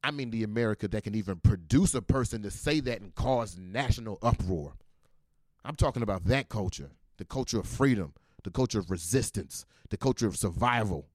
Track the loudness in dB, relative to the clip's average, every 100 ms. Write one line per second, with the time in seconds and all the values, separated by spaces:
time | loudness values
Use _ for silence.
0 | -4 -4 -4 -2 0 2 0 0 -2 -2
1 | -2 -2 -2 4 4 4 4 6 6 2
2 | 0 0 0 -2 -8 -6 0 0 0 -6
3 | -8 -4 0 0 -2 -8 -8 -4 0 0
4 | -2 0 2 2 2 -2 -4 -14 -20 _
5 | _ _ _ _ _ _ -12 0 0 2
6 | -2 -2 2 0 0 -4 -4 -6 -14 _
7 | _ _ -8 -6 -2 -2 -2 2 2 4
8 | -2 -10 _ _ -8 -2 0 0 -2 -4
9 | 0 0 0 -6 -8 -12 -14 _ -10 -2
10 | 0 2 0 0 -4 2 2 4 2 -2
11 | -6